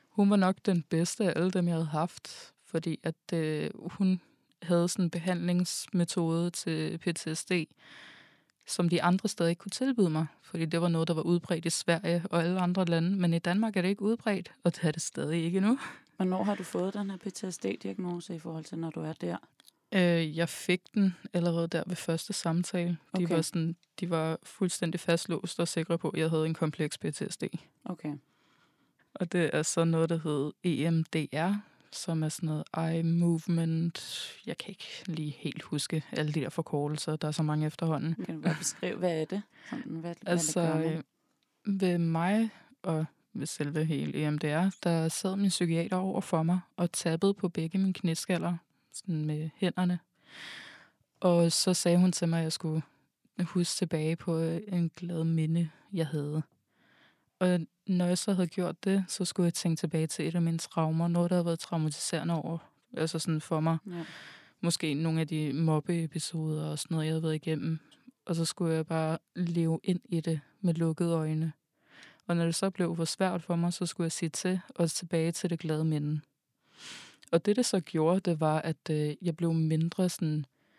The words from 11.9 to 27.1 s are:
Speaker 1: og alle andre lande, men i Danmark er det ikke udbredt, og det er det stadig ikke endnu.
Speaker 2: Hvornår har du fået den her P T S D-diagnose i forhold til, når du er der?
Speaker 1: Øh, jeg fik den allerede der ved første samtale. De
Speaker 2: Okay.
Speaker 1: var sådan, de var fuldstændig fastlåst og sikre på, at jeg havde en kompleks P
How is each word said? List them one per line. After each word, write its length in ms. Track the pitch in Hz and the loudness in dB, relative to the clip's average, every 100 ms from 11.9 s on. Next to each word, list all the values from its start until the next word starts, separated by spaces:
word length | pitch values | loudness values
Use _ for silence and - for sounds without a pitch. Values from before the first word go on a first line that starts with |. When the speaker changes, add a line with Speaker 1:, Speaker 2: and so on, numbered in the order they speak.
| 165 185 170 175 | 0 2 0 0
Speaker 1:
og 120 | 170 | 0
alle 160 | 165 185 | 2 2
andre 240 | 180 180 175 | 2 2 2
lande, 240 | 165 170 | 2 2
men 240 | 196 175 | 2 2
i 60 | 170 | 2
Danmark 380 | 175 190 220 196 | 2 0 2 2
er 40 | |
det 80 | 180 | 0
ikke 120 | 202 | 2
udbredt, 500 | 202 226 226 196 180 - | 0 0 0 -2 -4 -2
og 120 | 175 - | 0 2
det 80 | |
er 80 | 165 | 0
det 100 | 156 | 0
stadig 420 | - - 143 165 | -4 -4 -2 0
ikke 140 | 165 190 | 0 2
endnu. 220 | 196 269 - - - - | 2 2 -2 -14 -12 -4
Speaker 2:
Hvornår 280 | 185 185 | 0 0
har 120 | 202 202 | 0 -2
du 80 | |
fået 300 | 180 180 185 | -2 -2 -2
den 160 | 202 196 | -2 -6
her 80 | 185 | -6
P 160 | 196 | -8
T 200 | - 190 | -8 -8
S 40 | 175 | -4
D-diagnose 800 | 196 208 196 190 180 175 - 165 | -4 -4 -6 -6 -4 -6 -8 -10
i 40 | |
forhold 240 | 170 160 | -8 -10
til, 140 | 156 165 | -8 -6
når 120 | 165 | -6
du 100 | 160 | -6
er 140 | 156 | -8
der? 240 | 160 175 175 - _ - _ _ | -6 -6 -6 -10 _ -20 _ _
Speaker 1:
Øh, 460 | 196 175 170 160 156 | 4 4 4 2 0
jeg 120 | 165 | -2
fik 320 | - - 180 _ | -2 0 0 _
den 220 | 208 190 175 - | 2 4 2 -4
allerede 340 | 175 170 170 165 | 0 2 2 0
der 160 | 165 - | -2 -2
ved 80 | 175 | -4
første 380 | - 165 - | -2 -2 -4
samtale. 640 | - 170 165 175 180 175 165 _ 185 | -4 0 0 0 0 0 -2 _ -2
De 60 | |
Speaker 2:
Okay. 120 | 170 165 | 2 2
Speaker 1:
var 60 | |
sådan, 340 | 160 170 165 170 _ - | 0 0 -2 -4 _ -8
de 100 | 175 | -2
var 300 | 170 160 160 | 0 0 -2
fuldstændig 560 | - - 185 - 170 170 | -8 -4 -2 0 -2 -2
fastlåst 600 | - 170 - 165 170 - | 0 0 0 -4 -4 -4
og 80 | 170 | -2
sikre 300 | - 165 170 | -2 0 0
på, 120 | 160 | 0
at 100 | 156 | 0
jeg 100 | 160 | 2
havde 160 | 160 160 | 2 0
en 80 | |
kompleks 440 | 160 156 - 156 - | 0 -2 0 -4 -4
P 80 | 160 | -6